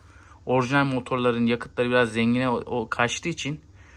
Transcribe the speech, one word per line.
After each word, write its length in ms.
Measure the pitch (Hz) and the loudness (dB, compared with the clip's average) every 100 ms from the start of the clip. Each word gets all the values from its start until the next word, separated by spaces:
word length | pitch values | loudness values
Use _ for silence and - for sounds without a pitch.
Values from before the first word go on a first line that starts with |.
| - - - - - | -20 -20 -20 -18 0
Orijinal 400 | 127 123 143 139 | 0 2 2 2
motorların 600 | 131 - 127 123 117 117 | -2 -2 0 2 2 2
yakıtları 440 | 117 - - 123 | 0 -4 -2 2
biraz 200 | 123 117 | 4 2
zengine 400 | 113 113 123 127 | 2 2 2 0
o, 60 | 120 | -2
o 340 | - 123 113 | -4 -6 -4
kaçtığı 400 | - 120 - - | -2 -2 -2 -8
için 320 | 160 139 156 - - - | -6 -8 -10 -14 -20 -20